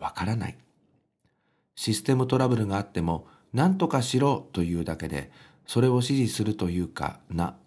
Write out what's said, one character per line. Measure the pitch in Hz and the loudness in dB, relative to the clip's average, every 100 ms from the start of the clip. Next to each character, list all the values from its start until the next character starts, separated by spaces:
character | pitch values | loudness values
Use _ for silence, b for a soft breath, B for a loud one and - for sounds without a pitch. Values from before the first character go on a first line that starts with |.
わ | - | -10
か | - | -4
ら | 87 | -2
な | 113 - | -2 -4
い。 | - _ _ _ _ _ _ _ _ _ _ _ - | -10 _ _ _ _ _ _ _ _ _ _ _ -6
シ | - | -2
ス | 107 | 0
テ | - | 2
ム | 131 127 | 2 2
ト | 131 | 2
ラ | 131 | 4
ブ | 117 | 2
ル | 104 | 0
が | 98 | -2
あ | |
っ | 101 | -4
て | - | -4
も、 | 82 82 B B B | -2 -2 B B B
「な | 117 165 | 2 2
ん | 190 | 2
と | 170 | 2
か | 143 | 0
し | 123 131 | 0 2
ろ」 | 143 135 - | 2 2 -2
と | - | -4
い | 85 85 | -2 -2
う | 82 | -2
だ | 80 | -6
け | 80 | -6
で、 | 76 67 B B B - | -6 -8 B B B -4
そ | 120 | 2
れ | 127 | 4
を | 123 | 4
指 | 120 | 2
示 | 139 117 | 0 0
す | - | 0
る | 104 | -2
と | 104 90 | -2 -2
い | 87 | -2
う | 87 | -4
か | - 73 - - | -4 -8 -8 -8
な、 | 85 85 - | -4 -4 -6